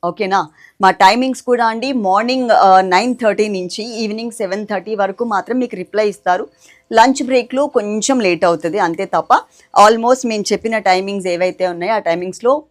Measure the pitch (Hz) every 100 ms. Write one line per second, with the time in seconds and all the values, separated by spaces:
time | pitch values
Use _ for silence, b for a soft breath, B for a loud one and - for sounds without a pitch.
0 | 175 175 196 196 151 b b b 190 190
1 | 190 226 262 247 - 247 226 226 254 262
2 | 196 196 233 262 247 220 190 190 190 180
3 | 240 247 226 202 208 196 180 - 226 226
4 | 220 214 233 220 196 196 208 202 190 214
5 | 190 190 233 202 - 247 240 196 180 208
6 | 214 190 - 180 240 b b b b 226
7 | 240 269 254 262 233 254 294 247 208 214
8 | 202 262 202 170 185 165 165 175 175 170
9 | 196 170 160 277 - b b - 202 226
10 | 233 262 247 220 202 202 226 220 202 185
11 | 196 202 185 175 185 180 180 175 180 220
12 | 196 165 180 185 233 294 302